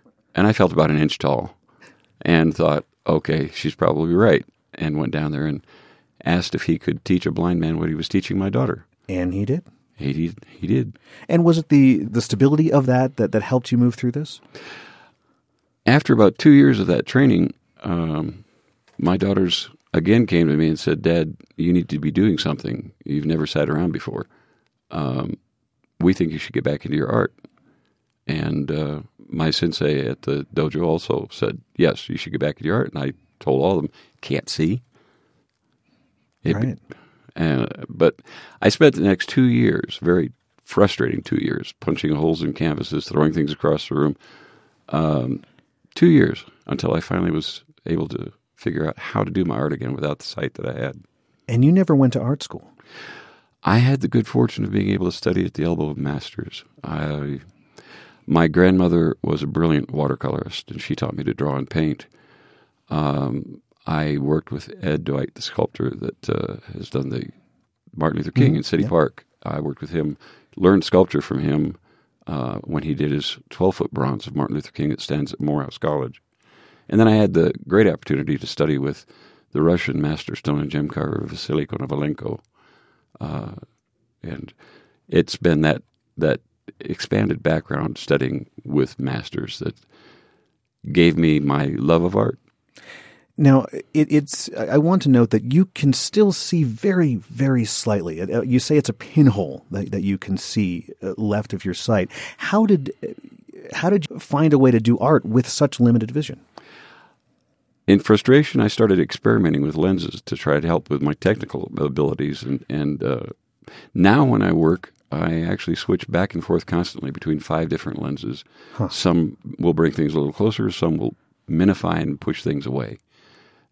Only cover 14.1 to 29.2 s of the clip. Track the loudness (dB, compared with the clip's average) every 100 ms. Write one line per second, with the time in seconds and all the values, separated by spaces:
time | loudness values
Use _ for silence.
14.1 | -4 -8 -14 _ -20 -20 -20 -20 -20 _
15.1 | _ _ _ _ _ _ _ 4 4 4
16.1 | 6 6 6 8 10 8 4 2 0 2
17.1 | 2 4 4 2 -4 _ _ -6 -4 -2
18.1 | -4 -6 -8 _ _ _ _ _ -4 0
19.1 | 0 0 2 0 -2 -8 -18 _ 0 4
20.1 | 4 4 2 4 4 2 0 -2 0 2
21.1 | 2 0 -6 _ -4 2 2 0 -4 -2
22.1 | 2 2 2 -2 -4 -6 -8 -10 -14 -6
23.1 | -4 -2 -2 -2 -2 0 0 -2 -4 -8
24.1 | -10 -10 _ _ _ _ _ -12 -6 -4
25.1 | -4 -6 -10 _ _ _ _ _ 0 2
26.1 | 2 -2 -4 -8 -4 -4 -4 -4 -4 0
27.1 | 0 0 _ -20 _ _ _ _ _ _
28.1 | _ -6 -4 -2 -4 -4 -4 -4 -6 -12
29.1 | _